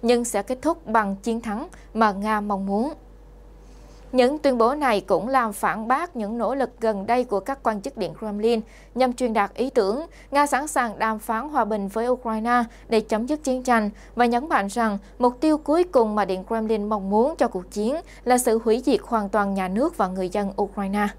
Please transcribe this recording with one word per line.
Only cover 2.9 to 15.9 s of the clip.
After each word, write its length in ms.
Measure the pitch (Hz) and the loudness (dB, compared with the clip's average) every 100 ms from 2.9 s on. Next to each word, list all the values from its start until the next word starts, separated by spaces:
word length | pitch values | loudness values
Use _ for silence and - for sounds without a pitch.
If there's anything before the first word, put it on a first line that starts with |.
| 302 - - - - - - - - - - - | -6 -18 -20 -20 -20 -20 -20 -20 -20 -20 -20 -4
Những 260 | 254 247 302 | 4 4 4
tuyên 200 | 285 254 | 0 4
bố 160 | 226 | 2
này 260 | 294 277 208 | 4 2 2
cũng 280 | 180 175 202 | 2 0 2
làm 240 | 269 233 | 0 0
phản 360 | 208 208 175 226 | 0 -2 -2 0
bác 280 | 262 349 262 | -2 -2 -6
những 220 | 202 233 | -6 -2
nỗ 160 | 226 | -2
lực 160 | 269 247 - | 0 -2 -2
gần 260 | 226 202 202 | -2 -2 0
đây 180 | 247 | 0
của 160 | 247 196 | 0 -2
các 180 | 196 269 | -2 -4
quan 200 | - 220 | -2 -2
chức 140 | 196 254 | -6 -6
Điện 180 | 180 160 | -6 -6
Kremlin 420 | 220 208 220 233 220 - - | -8 -2 2 0 -2 -16 -12
nhằm 180 | - 254 | 0 0
truyền 200 | 247 254 | 0 -2
đạt 220 | 220 202 | 0 -2
ý 160 | - 254 | -2 -2
tưởng 360 | 262 196 233 330 - - | 2 2 0 -6 -14 -4
Nga 160 | 277 285 | 0 2
sẵn 220 | 254 302 | 0 -2
sàng 300 | 302 240 202 | -2 -2 -2
đàm 200 | 220 220 | -2 -2
phán 300 | - 220 285 | -4 -4 -2
hòa 160 | 294 | -2
bình 240 | 214 214 196 | 0 0 -2
với 200 | 220 240 | -4 -2
Ukraine 560 | 247 240 220 226 240 233 - - | -2 -2 -4 2 2 0 -6 0
để 120 | 226 | 0
chấm 260 | 214 220 247 | 2 -2 -2
dứt 180 | 302 | -2
chiến 180 | 277 254 | -2 -2
tranh 280 | 254 233 214 214 - | 2 2 2 -6 -14
và 120 | - 240 | 0 2
nhấn 220 | 240 302 | 2 0
mạnh 180 | 302 196 | -2 0
rằng 320 | 202 226 202 - - | -2 -2 -2 -8 0
mục 220 | 247 247 | 0 2
tiêu 180 | 311 302 | 2 2
cuối 260 | 302 311 | 2 0
cùng 300 | 359 | 4